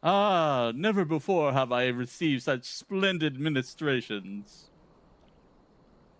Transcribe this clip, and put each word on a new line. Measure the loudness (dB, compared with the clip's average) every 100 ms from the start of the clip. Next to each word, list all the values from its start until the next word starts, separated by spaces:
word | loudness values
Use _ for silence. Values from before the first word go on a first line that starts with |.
Ah, | 4 4 4 4 2 2 0
never | 0 0 2
before | 2 -2 0 2 2
have | 2 0
I | 2 0
received | 0 -6 -2 0 0
such | 0 -2
splendid | -4 -14 -6 0 0 0 -2 -2
ministrations. | -2 -2 -4 -4 -2 -2 -2 -8 -8 -12 -14 -20 -20 _ -20 -20 _ -20 -20 _ _ _ _ _ _ -20 _